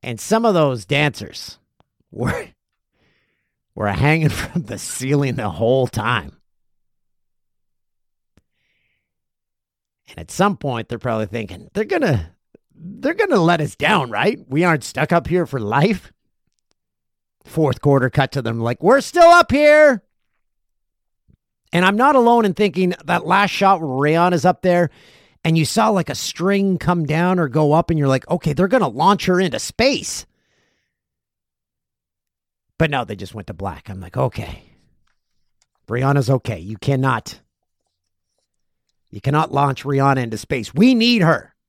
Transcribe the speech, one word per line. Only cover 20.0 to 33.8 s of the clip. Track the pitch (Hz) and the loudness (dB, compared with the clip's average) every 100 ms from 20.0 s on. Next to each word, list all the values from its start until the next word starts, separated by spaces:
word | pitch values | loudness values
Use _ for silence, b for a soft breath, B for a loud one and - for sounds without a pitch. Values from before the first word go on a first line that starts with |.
| _ _ _ _ _ _ _ _ _ _ _ _ _ _ _ _ _ | _ _ _ _ _ _ _ _ _ _ _ _ _ _ _ _ _
And | 170 | 2
I'm | 185 208 | 2 4
not | 269 | 4
alone | 277 233 240 | 6 4 4
in | 214 | 2
thinking | - 208 180 185 180 | 0 -2 0 -2 -2
that | - 170 160 | -4 -4 0
last | 185 202 | 2 2
shot | - 202 185 | 2 2 2
where | 156 | 0
Rihanna's | 131 143 165 175 175 | 0 2 2 2 2
up | 175 180 | 2 0
there | 185 175 170 b b b b b 165 | 2 2 0 b b b b b 0
and | 165 | 0
you | |
saw, | 147 - 220 | 0 0 2
like, | 196 160 | 0 -2
a | 127 | -6
string | - - 175 202 196 180 | -10 -4 0 0 0 -2
come | - 175 147 | -2 -2 0
down | 156 180 185 | 0 0 0
or | 151 | 0
go | 151 151 | 0 2
up | 156 170 | 2 2
and | 160 | 0
you're | 139 | 0
like, | 131 - | 0 -2
"Okay, | 170 - | -4 -2
they're | 143 185 | 0 0
gonna | 254 160 | 2 0
launch | 110 170 202 - | 2 2 2 0
her | 180 | 0
into | 185 117 | 0 -4
space." | - - 247 269 - - - _ _ _ _ _ _ _ _ _ _ _ _ _ _ _ _ _ _ _ _ _ _ _ _ _ | -8 0 0 0 -8 -12 -14 _ _ _ _ _ _ _ _ _ _ _ _ _ _ _ _ _ _ _ _ _ _ _ _ _
But | 160 | -2
no, | 143 | -2
they | 117 | -6
just | 98 92 | -10 -12
went | 110 95 | -14 -14
to | |
black. | 87 98 76 | -10 -10 -10